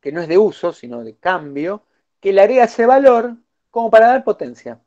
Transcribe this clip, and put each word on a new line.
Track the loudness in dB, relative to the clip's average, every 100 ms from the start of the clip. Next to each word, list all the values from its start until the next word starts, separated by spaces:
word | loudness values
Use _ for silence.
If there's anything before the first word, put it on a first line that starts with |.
que | -10
no | -10
es | 0
de | 2
uso, | 2 0 -8
sino | -8 -16 -16
de | -16 -8
cambio, | -4 -4 -6 -8 -8 -10 _ _ _ _
que | -2
le | 2
agrega | 2 2
ese | 0 0 2
valor | 4 4 2 -2 -12 _ _ _
como | -8 2
para | 4 4
dar | 2
potencia. | -2 -6 -8 -14 -18 -20